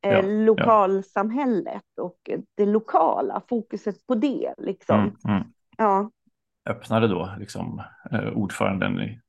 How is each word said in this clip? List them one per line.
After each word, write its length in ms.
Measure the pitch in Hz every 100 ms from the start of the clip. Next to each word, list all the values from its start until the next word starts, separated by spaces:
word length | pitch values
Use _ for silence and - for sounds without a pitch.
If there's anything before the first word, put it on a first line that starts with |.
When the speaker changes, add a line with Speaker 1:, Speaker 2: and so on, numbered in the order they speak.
Speaker 1:
Eh, 60 | 202
Speaker 2:
Ja, 60 | 190
ja. 40 |
Speaker 1:
lokalsamhället 1600 | 190 214 220 214 233 214 190 196 196 - 214 247 269 208 - 202 _ -
och 160 | 180 _ - - - -
det 80 |
lokala, 760 | 202 214 220 349 320 - - 101 -
fokuset 580 | 240 - 208 214 190 -
på 80 |
det, 380 | 240 277 240 - -
liksom. 420 | - 190 - 107
Speaker 2:
Mm, 160 | 101 - - 98
mm. 60 | - _ _ -
Speaker 1:
Ja. 340 | 220 196 208 _ _ _ _ _ -
Speaker 2:
Öppnade 380 | 107 - 113 113
då, 220 | 87 95 101
liksom, 420 | 101 98 87 101 101 - -
eh, 160 | 107 107
ordföranden 760 | 110 95 - 104 95 95 92
i 180 | 110 117